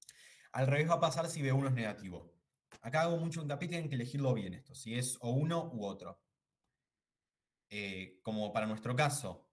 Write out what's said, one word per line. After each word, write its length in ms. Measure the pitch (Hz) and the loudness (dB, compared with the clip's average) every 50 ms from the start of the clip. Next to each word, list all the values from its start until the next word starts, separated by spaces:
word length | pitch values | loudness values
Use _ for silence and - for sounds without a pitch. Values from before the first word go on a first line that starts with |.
| - - - - - - - - - - - | -18 -18 -18 -18 -20 -20 -20 -20 -20 -8 0
Al 140 | 127 131 | 2 4
revés 220 | 131 139 147 156 165 | 4 6 4 6 4
va 60 | 170 | 4
a 60 | - | 6
pasar 280 | 170 160 - 170 165 165 | 6 4 4 2 0 0
si 140 | - 160 139 | 0 0 2
B 100 | 135 131 | 4 4
uno 160 | 135 139 135 | 4 4 4
es 60 | 127 | 2
negativo. 580 | 120 113 107 104 101 95 95 90 95 - - - _ _ _ _ _ _ _ - - - | 2 2 -2 -2 -4 -8 -10 -10 -10 -12 -14 -20 _ _ _ _ _ _ _ -20 -10 -8
Acá 200 | 117 131 156 165 | -2 0 2 2
hago 140 | 170 170 | 2 2
mucho 240 | 165 160 170 156 165 | 0 0 -2 -4 -4
hincapié, 260 | 156 143 139 139 180 | -4 -4 -4 -4 -4
tienen 220 | 175 170 170 160 147 | -4 -4 -4 -4 -2
que 60 | 139 | -2
elegirlo 400 | 120 117 123 - 143 139 131 120 | -2 -4 -2 -2 0 2 2 2
bien 180 | 107 98 92 90 | 2 0 -6 -8
esto, 220 | - - - - | -10 -14 -16 -16
si 200 | - - 110 113 | -12 -8 -4 -4
es 220 | 123 123 - - - | -2 -2 -2 -4 -4
o 100 | - 120 | -2 0
uno 400 | 123 139 151 165 170 170 160 - - | 0 2 2 2 0 0 -2 -4 -6
u 140 | 113 101 | -4 -4
otro. 360 | 98 98 - - 95 98 - _ _ _ _ _ _ _ _ _ _ _ _ _ _ _ _ _ _ _ _ _ _ _ _ _ _ _ _ _ _ | -4 -6 -6 -10 -14 -14 -16 _ _ _ _ _ _ _ _ _ _ _ _ _ _ _ _ _ _ _ _ _ _ _ _ _ _ _ _ _ _
Eh, 500 | 104 104 104 98 95 92 92 92 - _ _ | -8 -6 -6 -6 -6 -6 -8 -10 -12 _ _
como 300 | - 110 107 107 104 - | -2 -2 0 0 0 0
para 140 | 113 110 | 0 0
nuestro 280 | 110 110 110 - 123 123 | 0 -2 -2 -2 -2 2
caso, 560 | 127 151 143 - - - 95 90 - - _ | 4 4 2 2 0 -4 -6 -8 -10 -16 _